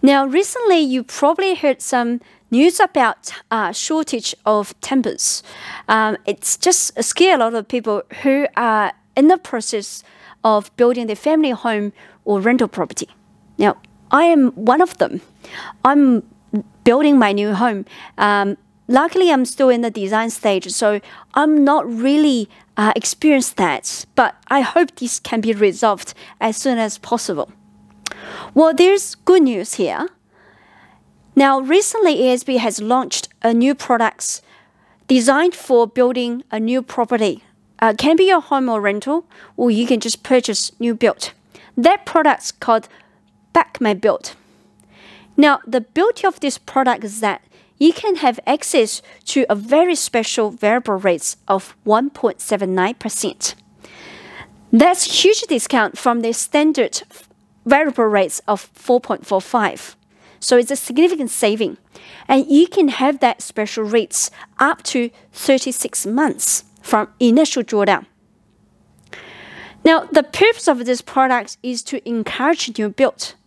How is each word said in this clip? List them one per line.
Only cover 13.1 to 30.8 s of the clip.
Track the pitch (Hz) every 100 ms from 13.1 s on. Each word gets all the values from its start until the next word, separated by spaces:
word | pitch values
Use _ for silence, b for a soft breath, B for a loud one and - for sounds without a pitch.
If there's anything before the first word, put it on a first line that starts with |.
| _ _ _ _ -
Now, | - - _ _ _
I | 277
am | 339 330 254
one | - 220 269
of | 349 -
them. | - - - _ B B B -
I'm | 254 285 277 233 - _ _ 214 - _
building | - 240 302 285
my | 214
new | 202 208
home. | 196 240 202 196 B B -
Um, | 208 202 196 202 _ _ -
luckily, | 247 330 370 359
I'm | 285
still | 254 - 262
in | 247
the | 233
design | 214 196 214 226
stage, | 226 220 190 180
so | 175 214 208 B B B
I'm | - 302 302
not | 285 285 233
really, | 233 254 294 302 247 208 b b -
uh, | 214 -
experienced | 220 - 302 277 247 -
that, | 180 135 - - - -
but | 233 - _
I | 269
hope | 247 - 339 -
this | 247 -
can | - 226
be | 220
resolved | 208 208 185 226 196 - - B B
as | 226 220
soon | 269 240
as | 220 -
possible. | - 240 - 160 - - _ _ _ _ - B B B B
Well, | - 320
there's | 320 359 392 -
good | - - 370
news | 277 220 208
here. | - 175 85 349 _ _ b b b b b